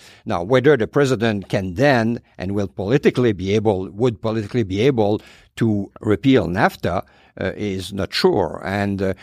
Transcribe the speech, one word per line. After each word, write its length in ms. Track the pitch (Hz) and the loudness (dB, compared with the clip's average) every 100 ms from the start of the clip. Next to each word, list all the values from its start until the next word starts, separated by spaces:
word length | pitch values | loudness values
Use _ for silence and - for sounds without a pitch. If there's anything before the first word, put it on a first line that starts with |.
| - - - | -20 -14 -6
Now, 160 | 92 | -4
whether 340 | 90 127 131 139 | 0 2 4 2
the 100 | 107 | 2
president 640 | 143 139 113 113 104 90 | 0 2 2 0 -2 -4
can 260 | 110 95 87 | -4 -4 0
then 440 | 143 123 113 113 - - | 2 4 2 -4 -10 -10
and 160 | 92 | -6
will 140 | 101 98 | -4 -4
politically 640 | - 98 143 - - 123 | -4 0 2 2 2 2
be 220 | 92 95 107 | 0 0 0
able, 340 | 107 95 98 | 2 0 -4
would 300 | 101 127 110 | -2 -2 -2
politically 420 | 110 113 104 123 | -4 -4 -4 -4
be 180 | 95 98 | -2 0
able 400 | 131 120 101 107 - - _ - | 2 2 0 -2 -6 -20 _ -2
to 360 | 113 104 98 - | 0 0 -4 -6
repeal 460 | 107 101 139 131 82 | 0 2 4 4 2
nafta, 480 | 92 180 - 92 92 - _ _ - | 0 0 -2 -4 -4 -6 _ _ -8
uh, 120 | 95 - | -6 -4
is 380 | 104 95 90 | -6 -6 -6
not 200 | 98 92 | -6 -4
sure. 480 | - 185 131 80 85 78 | 0 2 2 0 -4 -4
And, 360 | 101 101 98 | -2 -2 -2
uh, 120 | 95 92 | -2 -4